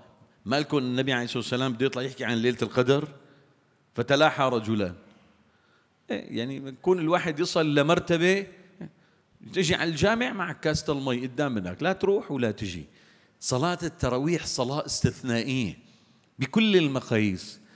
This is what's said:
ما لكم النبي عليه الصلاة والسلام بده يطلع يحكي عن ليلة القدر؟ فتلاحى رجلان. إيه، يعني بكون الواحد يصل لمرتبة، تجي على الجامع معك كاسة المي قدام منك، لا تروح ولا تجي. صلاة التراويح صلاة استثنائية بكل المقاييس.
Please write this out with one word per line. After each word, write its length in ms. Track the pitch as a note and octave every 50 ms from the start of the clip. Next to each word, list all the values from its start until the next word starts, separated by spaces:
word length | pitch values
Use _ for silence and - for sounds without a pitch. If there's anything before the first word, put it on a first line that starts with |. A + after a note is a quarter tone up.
| - - _ _ - _ _ _ -
ما 140 | - C3 C#3+
لكم 180 | D3+ - D3+ D3
النبي 360 | B2+ B2+ B2 B2+ C3 C3+ C3
عليه 100 | B2 A#2+
الصلاة 140 | A#2 - B2+
والسلام 360 | A2 - B2+ B2 C3 C3+ B2
بده 120 | A2 C3
يطلع 160 | C3+ C3 B2
يحكي 240 | B2+ C3+ C3+ - C3
عن 120 | A2 A#2+ A2+
ليلة 200 | A2+ B2 B2+ -
القدر؟ 460 | A#2+ G#2 - B2+ B2 B2 C#3 C#3 D3+ D3+ - - - - - _ _ _ _ _ _ _ _ _ _ _ -
فتلاحى 500 | - A#2+ - C#3 C#3 D#3 D#3 - D3 C#3
رجلان. 520 | C3 B2 A#2 A2 G#2 A2 G#2 G2+ F2+ F2 F2 - - - _ _ _ _ _ _ _ _ _ _ _ _ _ _ _ _ _ _ -
إيه، 280 | A3+ - - - - A2+
يعني 220 | A#2 C3 C3+ C#3
بكون 400 | C#3 C3+ B2+ - - F3+ F#3 F#3
الواحد 400 | D#3+ D#3 F3 F3 - E3+ D#3 D3
يصل 360 | F3 E3+ - F3 D#3+ D#3 C#3+
لمرتبة، 720 | D3 C#3+ D3+ E3+ F3+ F3 - F3 E3 E3 F3+ F#3+ G3 G3 G3 - - - - _ - F3+ D3+ - _ _ _ _ _ _ _ _ _ - A2 -
تجي 220 | F3+ F#3+ D3+ F#3
على 140 | - D3+ E3
الجامع 440 | E3 C#3+ E3 G3+ A3 A3+ B3 B3+ B3
معك 260 | G3 F3+ F3 D3 -
كاسة 340 | - D#3+ D3+ D3+ - - D3
المي 340 | C#3 C3+ C3+ B2 A#2+ B2+ C3
قدام 240 | B2 B2 D3 C#3+
منك، 320 | B2 G#2+ F#2 F2 F2 - C#3
لا 100 | F3 F#3+
تروح 380 | F#3+ - F#3+ G3 G3 - -
ولا 200 | D3+ C3 B2 A2
تجي. 340 | G#2 - A2 F#2+ F2 F2 D2 - _ - - _ _ _ _ _ _ -
صلاة 380 | - - C3 B2 C#3+ F3 F3+ - E3+
التراويح 640 | D#3+ - - - B2+ A#2+ B2+ C#3 D#3+ E3+ D#3 -
صلاة 400 | - - - B2+ A#2+ C#3 D3+ -
استثنائية 920 | C#3+ - - - C3+ - - - C3 A#2 A#2 A2 C3+ C3 C3 A#2+ F#2 - - - - - _ _ _ _ _ _ _ _ -
بكل 380 | C#3 - - A3 A3 A3 G3+ F#3
المقاييس. 800 | D#3+ C#3+ C3+ C3 - - B2 A2 G#2+ G#2 F#2 F2+ - - - - - _ -